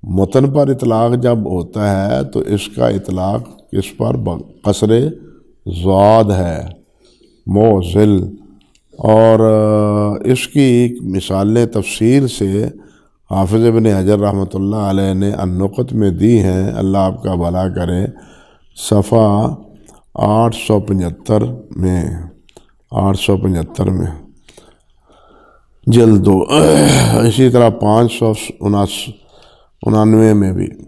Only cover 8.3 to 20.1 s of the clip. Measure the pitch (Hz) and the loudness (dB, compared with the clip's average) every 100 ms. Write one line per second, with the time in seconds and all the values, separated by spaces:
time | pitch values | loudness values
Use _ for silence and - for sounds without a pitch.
8.3 | - - _ _ _ _ - 110 110 113 | -10 -20 _ _ _ _ -6 2 4 6
9.3 | 110 110 107 107 107 104 104 104 104 - | 6 4 2 2 2 0 0 -2 -2 -2
10.3 | 127 - 147 135 120 120 120 87 92 - | -2 -2 0 2 4 2 -2 -6 -6 -4
11.3 | 95 101 113 117 110 98 - 110 131 131 | -2 0 2 0 -2 -6 -2 2 2 0
12.3 | - 98 98 117 - - _ _ _ _ | -4 -2 -2 -4 -10 -20 _ _ _ _
13.3 | 95 92 110 117 113 110 98 92 104 101 | -4 0 2 2 2 2 0 2 2 0
14.3 | 98 95 95 98 107 101 98 98 95 101 | -2 -4 -4 -4 -4 -2 -2 -2 -2 -2
15.3 | - 95 90 98 101 123 123 101 85 104 | -2 -4 -2 -4 -4 -6 -2 -2 0 2
16.3 | 117 95 92 95 110 98 98 95 - - | 2 2 0 -2 -2 -2 0 -2 -4 -6
17.3 | 90 85 90 95 87 87 90 104 - - | -4 -4 -2 -4 -4 -4 -4 -4 -8 -20
18.3 | - _ _ _ - - 104 98 113 110 | -20 _ _ _ -16 -2 0 2 2 2
19.3 | 104 113 143 - - - - _ | 2 -2 -6 -16 -20 -20 -20 _